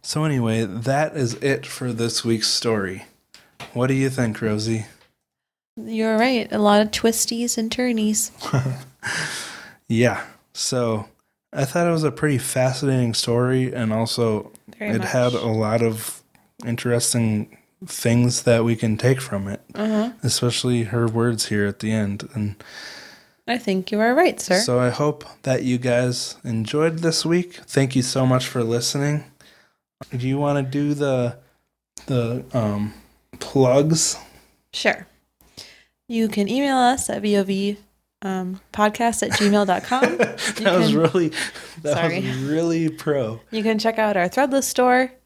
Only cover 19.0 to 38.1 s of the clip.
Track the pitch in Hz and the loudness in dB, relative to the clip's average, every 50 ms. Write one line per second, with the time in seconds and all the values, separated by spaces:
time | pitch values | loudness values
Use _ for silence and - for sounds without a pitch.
19 | - 127 131 131 - - - 101 98 101 101 - _ _ - - 214 220 220 214 | 2 2 2 0 -2 -6 -6 -6 -6 -6 -8 -10 _ _ -8 -6 -4 -2 0 0
20 | 214 240 240 - - 120 - - - 123 117 - - 123 123 120 117 104 120 120 | -2 -2 -6 -4 -4 -2 -2 0 0 0 0 0 0 0 0 0 0 0 0 0
21 | 117 113 107 117 113 120 117 110 - - 107 104 101 101 101 _ - 107 110 110 | 0 2 2 2 2 2 2 0 -2 -2 0 0 0 0 -2 _ -2 -2 0 0
22 | 107 101 101 104 - - - 110 104 104 98 _ - - - - - - - - | 0 -2 -2 -6 -8 -8 -6 -4 -4 -4 -4 _ -16 -20 -18 -18 -18 -16 -18 -18
23 | - - - - _ _ _ _ _ - 240 247 - - 190 190 185 - 220 208 | -20 -20 -20 -20 _ _ _ _ _ -4 -4 -4 -2 -2 -2 -2 -2 -2 0 2
24 | 220 233 247 294 370 320 - - - - 185 190 226 - 123 123 127 123 117 - | 2 4 4 4 4 2 2 -2 -2 0 0 2 2 2 2 2 2 2 0 0
25 | 147 151 147 151 - - - _ - 135 131 120 - 127 123 123 123 127 120 120 | 0 -2 -2 -4 -10 -20 -20 _ -2 -2 0 0 0 0 -2 0 0 2 2 2
26 | 127 127 123 - - - - - - 127 113 110 110 107 - 147 156 165 160 160 | 2 0 -2 -4 -6 -8 -10 -12 -8 -4 -4 -2 -2 -2 0 2 2 2 0 0
27 | 165 170 160 - - 160 170 180 175 175 - - - - - 143 135 131 131 131 | -2 0 0 0 0 2 2 0 0 -2 -10 -20 -18 -2 2 2 2 4 2 0
28 | 127 - - 135 131 131 127 127 127 - - 127 117 113 117 120 120 - - 143 | 0 0 0 2 4 4 4 2 0 -2 -2 -2 0 0 0 0 0 -2 -2 0
29 | 139 147 147 151 151 - _ _ - - _ _ _ _ _ _ _ _ _ _ | 0 0 0 -2 -4 -8 _ _ -20 -20 _ _ _ _ _ _ _ _ _ _
30 | - - - 123 123 131 135 139 147 143 143 143 135 131 131 143 147 147 147 143 | -16 -10 -8 -4 -2 -2 0 0 2 2 2 0 -2 -2 -2 -2 0 0 0 0
31 | 147 139 131 127 123 120 117 - _ _ _ _ _ _ _ _ _ _ _ - | 0 0 2 2 0 0 -2 -6 _ _ _ _ _ _ _ _ _ _ _ -20
32 | - - 135 123 117 113 120 127 131 - - 127 113 104 104 104 104 107 - - | -6 -2 -2 0 0 -2 -4 -6 -8 -4 -2 0 0 0 0 -2 -4 -4 -6 -12
33 | - _ _ _ _ _ - - - - - 139 131 123 123 139 147 156 165 160 | -20 _ _ _ _ _ -14 -14 -12 -2 4 4 6 6 6 4 4 4 2 2
34 | - - - - - - - - _ _ _ _ _ _ - - - 220 - - | 2 -2 -2 -6 -12 -20 -20 -20 _ _ _ _ _ _ -10 -2 0 0 0 0
35 | - _ _ _ _ _ _ _ _ _ _ - - - - - _ _ _ _ | -8 _ _ _ _ _ _ _ _ _ _ -20 -20 -20 -20 -20 _ _ _ _
36 | _ _ 240 226 226 214 214 208 202 196 226 262 277 277 269 262 247 240 262 262 | _ _ -2 0 0 0 2 0 0 0 0 0 0 2 2 4 4 4 4 2
37 | - - - 214 202 208 202 202 196 190 196 190 196 202 208 208 - _ _ _ | -2 -4 -4 -2 0 2 2 2 2 2 0 0 0 -2 -4 -6 -12 _ _ _
38 | _ _ | _ _